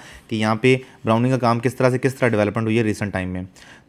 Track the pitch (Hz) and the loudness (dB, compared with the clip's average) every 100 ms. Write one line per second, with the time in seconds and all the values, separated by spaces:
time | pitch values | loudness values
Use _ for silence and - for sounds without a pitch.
0 | - - - 110 110 110 127 127 - - | -10 -20 -8 -2 -2 2 2 2 -2 -6
1 | 110 113 123 131 120 117 123 - 127 123 | 0 2 2 2 2 0 0 0 0 0
2 | 131 127 123 107 104 110 110 110 110 98 | -2 0 0 2 0 0 0 0 0 -2
3 | 104 92 92 92 92 - - - | -4 -4 -6 -6 -10 -14 -20 -20